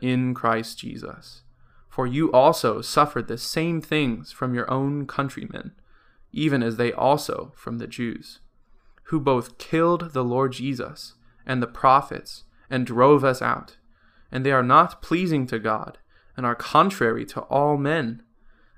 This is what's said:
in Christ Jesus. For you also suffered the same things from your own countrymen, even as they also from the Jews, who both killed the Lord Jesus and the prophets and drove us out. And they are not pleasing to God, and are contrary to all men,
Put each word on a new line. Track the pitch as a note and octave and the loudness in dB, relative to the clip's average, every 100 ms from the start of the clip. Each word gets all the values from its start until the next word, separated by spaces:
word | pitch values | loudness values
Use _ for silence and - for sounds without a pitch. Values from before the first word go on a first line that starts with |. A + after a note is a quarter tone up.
in | B2+ B2+ B2+ | -2 0 0
Christ | B2 A#2+ A2+ A#2 - | -2 -2 -2 -4 -12
Jesus. | - - - - - - - _ - - - | -12 -12 -14 -16 -20 -20 -20 _ -20 -20 -10
For | - B2+ | -6 -2
you | C3+ D#3+ | 0 4
also | B2 C#3+ E3 A#2+ G#2+ | 6 6 4 0 0
suffered | - D3+ D3 - G#2+ | 0 2 2 0 -6
the | A2+ | -8
same | - E3 E3 E3 | -6 -2 -2 -4
things | - D3+ C3+ A2+ - | -2 0 0 -4 -10
from | - B2+ | -6 -4
your | A#2+ - | -4 -2
own | C3 C#3 C#3+ C3+ | -2 -2 -4 -6
countrymen, | - C3+ - - - - - _ - _ _ - | -6 -6 -8 -12 -12 -14 -18 _ -20 _ _ -14
even | - D3+ C#3 | -2 0 2
as | A#2 A2 | 0 0
they | A#2+ | -2
also | - B2+ D3 - - - - | 0 2 2 -2 -8 -10 -14
from | - A#2 | -10 -10
the | A2+ | -10
Jews, | - A#2 - - - - _ _ - _ _ | -8 -8 -8 -14 -20 -20 _ _ -20 _ _
who | - D#3+ | -6 -2
both | C#3 B2+ - - | 2 0 -2 -14
killed | - D#3+ E3+ F3 E3+ | -4 2 2 0 -2
the | C#3+ B2 | -4 -2
Lord | B2 C3+ | 0 -2
Jesus | A#2+ C3+ B2 - D3 - _ _ _ - | -2 -6 -6 -8 -12 -20 _ _ _ -6
and | A#2+ | -4
the | A#2 | -4
prophets | - C3+ C#3 - - - - - _ _ | 2 4 4 2 -8 -12 -20 -20 _ _
and | C3 B2 | -4 -2
drove | A#2+ C3+ D3 | 4 6 8
us | C3+ B2 | 6 0
out. | A#2 - - - _ _ _ _ - | -2 -4 -6 -20 _ _ _ _ -10
And | C3 C3+ | -4 2
they | |
are | C3+ | 2
not | B2 D3 F3 - | 6 6 6 -2
pleasing | - E3+ F#3 D3+ B2+ | -4 -2 2 0 -2
to | A#2 | -4
God, | A2 G#2+ - - _ _ _ - | -2 -4 -6 -16 _ _ _ -4
and | B2 | -4
are | A#2 | -4
contrary | - D3+ G3 - A#2 A#2 - | 2 4 4 2 0 0 -6
to | - | -10
all | - C3+ D3 D3 | -2 2 2 2
men, | C#3 D#3+ A#2 A#2 - _ - _ _ | 0 -2 -4 -8 -16 _ -20 _ _